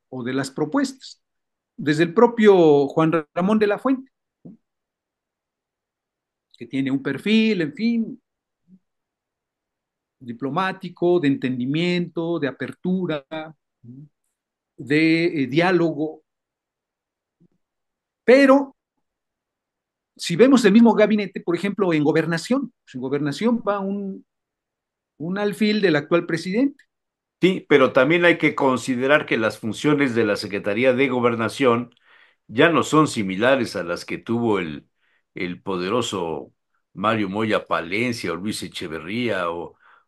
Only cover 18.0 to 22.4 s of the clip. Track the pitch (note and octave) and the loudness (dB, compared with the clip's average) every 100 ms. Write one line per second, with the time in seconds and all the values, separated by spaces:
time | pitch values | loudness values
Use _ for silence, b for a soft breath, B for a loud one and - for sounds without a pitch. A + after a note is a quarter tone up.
18 | _ _ - C4 C4+ C#4 C4+ _ _ _ | _ _ 4 6 8 6 4 _ _ _
19 | _ _ _ _ _ _ _ _ _ _ | _ _ _ _ _ _ _ _ _ _
20 | _ _ - E3 B3+ C4 G#3 G#3+ A#3 G3 | _ _ -6 4 6 6 6 6 6 6
21 | G#3 G#3+ G3 - - E3+ G3+ F#3+ F#3 D#3 | 2 2 -2 -8 -4 -4 -2 -2 0 2
22 | D3 D#3+ D#3+ E3 | 2 2 0 -4